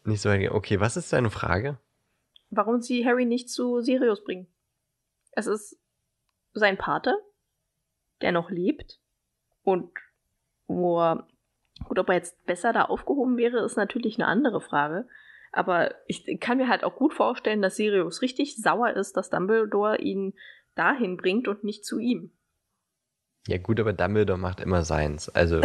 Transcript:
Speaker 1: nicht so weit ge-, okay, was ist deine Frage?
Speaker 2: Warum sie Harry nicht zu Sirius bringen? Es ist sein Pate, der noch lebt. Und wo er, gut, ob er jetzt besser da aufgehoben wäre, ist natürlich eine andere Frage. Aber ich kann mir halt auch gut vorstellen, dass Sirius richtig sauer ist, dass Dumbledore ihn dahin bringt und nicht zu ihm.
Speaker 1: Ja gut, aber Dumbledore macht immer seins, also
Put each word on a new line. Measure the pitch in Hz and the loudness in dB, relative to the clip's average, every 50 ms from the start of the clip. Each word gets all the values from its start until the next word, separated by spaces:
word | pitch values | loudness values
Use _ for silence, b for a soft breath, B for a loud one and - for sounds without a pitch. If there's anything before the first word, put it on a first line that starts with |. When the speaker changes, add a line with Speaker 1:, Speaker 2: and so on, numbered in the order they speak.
| - | -4
Speaker 1:
nicht | - 107 101 - | -2 -2 0 2
so | 107 | 2
weit | 101 98 | 4 4
ge-, | 95 - | 2 2
okay, | - 107 95 - 110 92 | 0 0 0 0 0 2
was | 101 113 - | 2 2 0
ist | - 165 - - | -2 -4 0 2
deine | 151 123 110 | 2 2 2
Frage? | - - - - 87 92 113 139 143 - _ _ _ _ _ _ _ _ _ _ _ _ _ - | 0 -2 -2 0 0 0 0 -2 -6 -8 _ _ _ _ _ _ _ _ _ _ _ _ _ -8
Speaker 2:
Warum | - 214 233 214 233 247 | -2 -2 0 2 2 0
sie | 233 - 254 247 226 | 0 0 -2 0 2
Harry | 247 240 247 254 | 2 2 2 2
nicht | 233 233 247 247 - | 2 0 -2 -4 -6
zu | - - 247 247 240 240 233 | -6 -4 -2 -2 0 0 0
Sirius | 247 254 262 269 240 208 202 - | 2 2 2 4 2 2 0 -2
bringen? | - 185 185 185 - _ _ _ _ _ _ _ _ _ _ _ _ _ _ _ _ - | -10 -10 -10 -10 -18 _ _ _ _ _ _ _ _ _ _ _ _ _ _ _ _ -6
Es | - 208 | -4 -2
ist | - - 214 - - - _ _ _ _ _ _ _ _ _ _ _ _ _ _ _ - | -2 -2 -4 -4 -12 -20 _ _ _ _ _ _ _ _ _ _ _ _ _ _ _ -2
sein | - 214 202 190 196 | 2 2 2 2 2
Pate, | - - 147 156 - - 381 415 - - _ _ _ _ _ _ _ _ _ _ _ _ _ _ _ _ _ - - | -2 -2 -2 0 0 0 0 0 -2 -8 _ _ _ _ _ _ _ _ _ _ _ _ _ _ _ _ _ -6 -2
der | - 180 | 0 0
noch | 170 170 170 | 0 -2 -2
lebt. | 202 170 180 202 302 - - - - _ _ _ _ _ _ _ _ _ _ _ _ _ - | -4 -4 -2 -2 -2 -4 -6 -20 -20 _ _ _ _ _ _ _ _ _ _ _ _ _ -2
Und | - 190 180 - - - - - _ _ _ _ _ _ _ _ _ _ _ _ | 0 0 0 -2 -6 -14 -18 -20 _ _ _ _ _ _ _ _ _ _ _ _
wo | - 175 175 180 175 170 170 | -6 -2 0 0 2 2 4
er, | 170 165 165 - - _ _ _ _ _ _ _ _ _ _ - - | 4 2 2 0 -4 _ _ _ _ _ _ _ _ _ _ -14 -10
gut, | - - 190 | -6 -2 -2
ob | 185 - | 2 2
er | 185 | 2
jetzt | 175 175 - - _ _ | 0 0 -4 -18 _ _
besser | - 175 175 - 233 226 | -6 -6 -2 0 0 2
da | 220 175 | 2 2
aufgehoben | - - 247 - - 285 277 240 254 247 | 2 0 -4 -2 -2 0 0 2 0 2
wäre, | 240 240 240 240 240 202 | 2 2 2 2 0 -2
ist | 233 - | -2 0
natürlich | - 208 214 - 262 233 220 220 | -2 -2 -2 -2 -4 -4 -4 -2
eine | - 175 | 0 0
andere | - 160 208 294 254 208 165 - | 2 2 2 2 2 0 -2 -6
Frage. | - - 147 143 151 156 185 247 B B B B B B B B B B | -2 0 0 0 0 -2 -6 -8 B B B B B B B B B B
Aber | - 190 190 180 170 160 - - - - | -2 0 0 2 2 2 0 -2 -6 -10
ich | - - - - - - 175 | -10 -10 -8 -6 -8 -8 -6
kann | - - 240 | -2 -2 0
mir | 262 269 240 | 0 2 0
halt | 214 - - | 0 0 0
auch | - - | -2 -2
gut | - 262 311 - | 2 0 0 2
vorstellen, | - - - 247 - - 220 214 214 | 2 2 2 0 -2 -2 -2 0 2
dass | 196 190 190 | 0 0 0
Sirius | - 214 214 202 190 170 170 - - - | 0 0 2 2 2 2 0 -2 -4 -4
richtig | 254 - - 285 285 - | -4 -2 -2 -4 -4 -4
sauer | - 214 - 156 202 240 226 - | -2 0 2 2 2 2 0 0
ist, | - 202 - - - | -2 -4 -4 -4 -6
dass | 190 - | -4 -2
Dumbledore | - 165 175 190 220 226 220 214 208 202 208 214 214 - | -2 -2 0 2 2 2 2 0 0 0 0 2 0 0
ihn | - 196 196 190 196 190 - B B B B B B B - | -2 -2 -2 -2 -4 -6 -6 B B B B B B B -4
dahin | - 160 170 277 269 233 185 180 175 | 0 2 2 2 2 0 -4 -4 -2
bringt | 180 185 185 226 254 - | -2 0 0 0 0 -2
und | 208 208 - | -4 -6 -6
nicht | 202 214 - - | -8 -8 -8 -8
zu | - - - | -8 -6 -4
ihm. | 220 240 247 175 170 - _ _ _ _ _ _ _ _ _ _ _ _ _ _ _ _ _ _ _ _ _ _ - | -2 -2 -2 -2 -4 -12 _ _ _ _ _ _ _ _ _ _ _ _ _ _ _ _ _ _ _ _ _ _ -6
Speaker 1:
Ja | - 95 92 | -4 -4 -2
gut, | 92 - 113 107 | 0 0 0 2
aber | 110 110 101 | 2 0 0
Dumbledore | 82 90 90 104 107 104 95 95 90 | 0 0 2 4 2 2 2 2 -2
macht | 92 90 92 - | -2 -4 -6 -4
immer | - - 92 87 80 | -2 0 2 2 2
seins, | 76 76 76 76 73 73 76 - - | 2 0 0 0 0 -2 -6 -8 -2
also | - - 87 85 85 80 - | 2 4 4 4 4 4 4